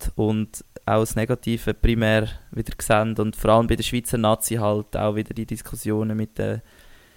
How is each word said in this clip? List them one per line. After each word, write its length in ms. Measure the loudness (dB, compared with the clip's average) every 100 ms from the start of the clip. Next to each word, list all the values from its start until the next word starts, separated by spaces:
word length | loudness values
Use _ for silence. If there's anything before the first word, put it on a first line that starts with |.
| -4 -2
und 480 | 0 0 -4 -8 -18 -8 0
auch 160 | 2
das 140 | 2 0
Negative 580 | -2 -2 -2 -4 -2
primär 560 | 2 2 4 4 2 2 -4 -10
wieder 220 | -8 -8 -6
sehen 360 | 2 2 2 0
und 180 | -2 0
vor 160 | 4
allem 160 | 6 6
bei 80 | 0
der 80 |
Schweizer 340 | -2 -4 -2 0
Nazi 380 | 2 2 0 -2
halt 400 | 0 0 -2 -2
auch 200 | 0 -2
wieder 180 | -4
die 120 | -8 -8
Diskussionen 720 | -8 -10 -8 -2 -2 0 -2
mit 220 | -4 -4
den, 240 | -4 -4 -8 -20 -20 -20 -20